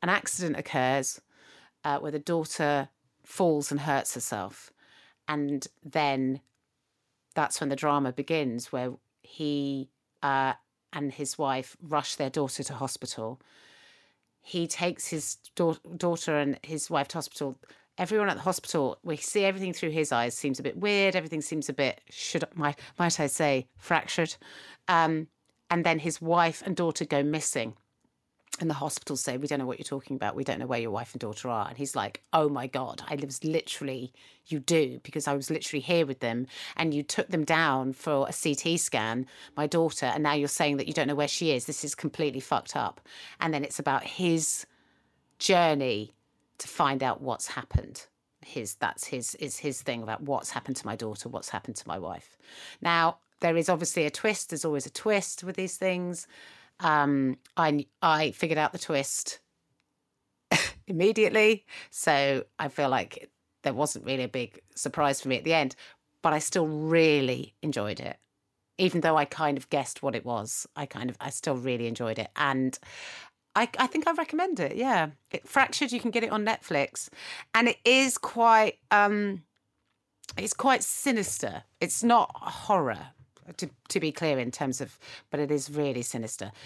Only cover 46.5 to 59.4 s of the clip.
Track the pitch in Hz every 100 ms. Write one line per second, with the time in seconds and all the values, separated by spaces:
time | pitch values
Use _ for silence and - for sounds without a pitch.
46.5 | - - - 147 135 131 - 131 110 -
47.5 | - - - - - - _ _ _ -
48.5 | - 107 - 95 - - 131 120 - 143
49.5 | - 147 131 - 120 110 110 143 131 -
50.5 | - - 131 - 113 110 104 - 107 -
51.5 | 101 - 120 - 85 90 90 - _ -
52.5 | - - - 170 170 165 - _ _ 170
53.5 | 165 160 170 170 - 151 - 220 208 -
54.5 | 156 160 147 131 - 220 208 190 - 180
55.5 | 185 185 - 185 180 180 170 - - -
56.5 | - - - 170 151 143 143 131 127 _
57.5 | - 160 147 143 _ 170 156 156 - 165
58.5 | 156 151 170 - 147 139 - - -